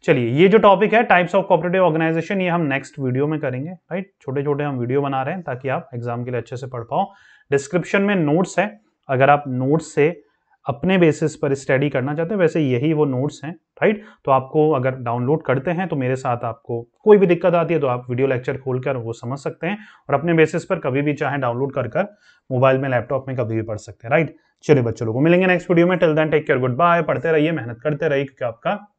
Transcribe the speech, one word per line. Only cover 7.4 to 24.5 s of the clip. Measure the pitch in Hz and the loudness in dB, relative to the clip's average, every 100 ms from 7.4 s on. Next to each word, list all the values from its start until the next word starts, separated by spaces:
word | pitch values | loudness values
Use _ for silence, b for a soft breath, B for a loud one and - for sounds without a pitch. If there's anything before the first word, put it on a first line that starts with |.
| b | b
डिस्क्रिप्शन | 139 - 175 - 202 | -2 0 -4 0 0
में | 196 196 | 2 0
नोट्स | 151 160 170 - | 2 0 0 -2
है, | 208 - _ _ - | -4 -6 _ _ -4
अगर | 131 135 | 2 4
आप | 143 143 | 4 2
नोट्स | 127 131 160 165 | -4 0 0 0
से | - 147 175 b b b b - | 0 0 0 b b b b -10
अपने | 127 175 190 | -4 0 4
बेसिस | 165 143 156 - | 4 2 -4 -2
पर | 147 | -4
स्टडी | 135 - 135 147 | -4 0 0 0
करना | 135 127 | -2 -4
चाहते | 151 165 | -4 -4
हैं, | 208 | 0
वैसे | 165 170 | 0 2
यही | 143 120 147 | 0 0 0
वो | 156 | 0
नोट्स | 147 127 127 - | 0 0 -4 -6
हैं, | 143 | -14
राइट? | 175 _ - 185 214 B B | -14 _ -2 0 0 B B
तो | - | 0
आपको | 131 127 156 151 | 0 2 0 2
अगर | 143 131 | 2 -2
डाउनलोड | 131 120 120 123 156 | -4 -6 -4 -2 -2
करते | - 131 135 | 0 -2 -2
हैं | 170 185 | -4 -4
तो | 147 | -4
मेरे | 127 131 | -2 -2
साथ | 131 120 | -4 -4
आपको | 120 110 - 117 120 _ | -6 -10 -10 -10 -10 _
कोई | 214 208 | 4 6
भी | 185 | 6
दिक्कत | 170 185 | 4 2
आती | 170 156 | 2 0
है | 165 | 0
तो | 143 | 0
आप | 123 127 | -2 -4
वीडियो | 123 135 | -2 0
लेक्चर | 127 131 127 | 0 -4 -6
खोलकर | 135 127 139 131 | -4 -4 -4 -4
वो | 113 | -6
समझ | 113 123 139 | -10 -8 -8
सकते | 160 - 165 | -8 -6 -6
हैं | 208 B B - | -6 B B -2
और | |
अपने | 139 165 | -2 2
बेसिस | 165 160 175 | 4 4 2
पर | - 180 | -4 -4
कभी | 147 131 | -2 0
भी | 147 | -2
चाहे | 143 143 139 | -2 -2 -2
डाउनलोड | 131 120 139 | -2 -2 -4
कर | 143 120 | -4 -4
कर | 147 196 b b b _ | -4 -4 b b b _
मोबाइल | 127 131 135 | 2 4 4
में, | 139 | 0
लैपटॉप | 123 110 135 131 | -2 -2 -6 -4
में | 123 | -6
कभी | 107 | -4
भी | 113 | -4
पढ़ | 110 107 | -6 -10
सकते | - - 113 | -12 -18 -2
हैं, | |
राइट? | 156 147 b b | 0 0 b b